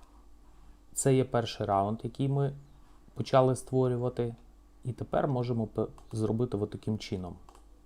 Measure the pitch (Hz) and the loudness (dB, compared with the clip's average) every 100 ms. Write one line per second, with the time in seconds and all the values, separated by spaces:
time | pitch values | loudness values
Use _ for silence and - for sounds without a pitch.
0 | - - - - - - - - - - | -20 -20 -20 -20 -20 -20 -20 -20 -14 -2
1 | 139 131 127 120 110 - 104 98 101 113 | 4 4 4 0 -2 -4 0 2 2 0
2 | 117 - 139 139 139 139 - - - - | -6 -4 -2 0 -2 -4 -14 -20 -20 -20
3 | - - 117 135 131 127 - 131 127 123 | -16 -8 2 4 6 4 0 2 2 2
4 | 123 120 120 117 - - - - 127 113 | -2 -2 -4 -4 -18 -20 -20 -14 -10 -8
5 | - - 160 127 120 117 110 - 110 - | -2 0 0 0 0 0 -2 -2 -4 -4
6 | - 113 110 110 123 101 104 101 - 110 | -10 -2 0 0 0 0 -2 -4 -4 -4
7 | - 98 92 87 - - - - | -4 -6 -6 -12 -18 -20 -20 -20